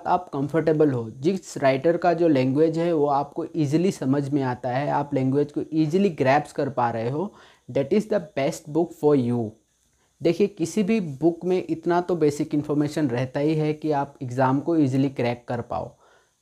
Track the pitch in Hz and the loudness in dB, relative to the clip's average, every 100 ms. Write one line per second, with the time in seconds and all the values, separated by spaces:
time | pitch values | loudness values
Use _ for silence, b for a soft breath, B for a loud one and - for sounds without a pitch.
0 | - 180 - 143 139 165 160 156 151 127 | 0 -2 -2 -4 -2 0 2 4 4 2
1 | 113 123 156 190 - 143 135 135 165 170 | -6 -2 -2 -2 -6 0 2 2 2 2
2 | 180 170 170 135 131 135 165 160 170 160 | 2 4 4 4 4 4 2 2 0 2
3 | 143 139 143 - 151 170 139 160 190 - | 2 0 -2 -6 -6 -2 0 2 0 0
4 | 131 143 135 143 131 123 127 131 147 143 | 0 0 0 -2 -2 -4 -4 -2 0 -2
5 | 147 135 131 143 147 151 - 156 156 185 | -2 0 0 0 0 -4 -4 0 2 2
6 | 202 151 131 147 - - 135 - 120 113 | 0 2 2 2 0 -4 -4 -2 -2 -2
7 | 117 147 202 B B B B 135 135 208 | -4 -4 -6 B B B B -4 2 0
8 | 208 208 160 - 139 - 151 151 170 - | 2 -4 -4 -4 -4 -4 -4 -2 -2 0
9 | 151 143 120 120 110 - _ _ _ _ | 2 2 2 -2 -4 -10 _ _ _ _
10 | _ - 160 170 202 - 165 214 190 226 | _ -2 0 2 0 0 -4 0 0 0
11 | 165 131 165 165 175 185 - 160 175 175 | -2 -2 -2 -2 -2 -2 -2 -4 0 -2
12 | 175 170 151 147 156 147 143 147 147 156 | 0 0 0 0 -4 -4 -2 -2 0 -2
13 | 143 120 131 143 151 156 151 151 151 143 | -2 -2 -4 -2 0 0 -2 -2 -2 -2
14 | 139 - 127 123 131 139 143 160 135 131 | -4 -8 -8 0 2 2 0 2 2 2
15 | 139 135 120 120 - 120 - - - _ | 0 0 -2 -4 -6 -8 -6 -8 -8 _
16 | b b b b | b b b b